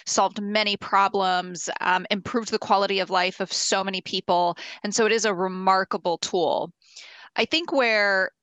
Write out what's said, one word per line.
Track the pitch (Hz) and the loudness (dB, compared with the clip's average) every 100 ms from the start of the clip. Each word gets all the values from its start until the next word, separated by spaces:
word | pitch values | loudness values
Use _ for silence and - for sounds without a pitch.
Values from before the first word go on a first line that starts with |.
| - | -4
solved | - 196 - | 0 0 -2
many | 202 214 208 202 | -2 0 0 -2
problems, | - 196 196 196 185 180 180 175 - - | 0 2 2 2 0 0 -4 -8 -8 -4
um, | - 185 175 | 0 0 0
improved | 208 - 233 214 | -4 -2 -6 -4
the | 214 | -4
quality | - 196 196 196 | 0 2 2 0
of | 175 | 0
life | 185 180 - | 0 0 -2
of | 190 | -6
so | - - 196 | -4 0 0
many | 190 190 | 0 -6
people. | - 185 - 175 175 165 - - | -6 -6 0 2 2 -2 -10 -10
And | 202 | -4
so | 214 220 | 0 2
it | |
is | 226 | 2
a | 214 | 0
remarkable | 180 185 185 185 190 190 196 175 165 | 0 -2 0 2 2 2 -4 -2 -4
tool. | - 185 151 - 170 - _ - - - - - | -2 0 2 0 -2 -10 _ -20 -20 -20 -8 -4
I | |
think | 226 - 240 | 0 0 0
where | 277 240 214 202 190 185 - | 2 4 4 4 2 0 -6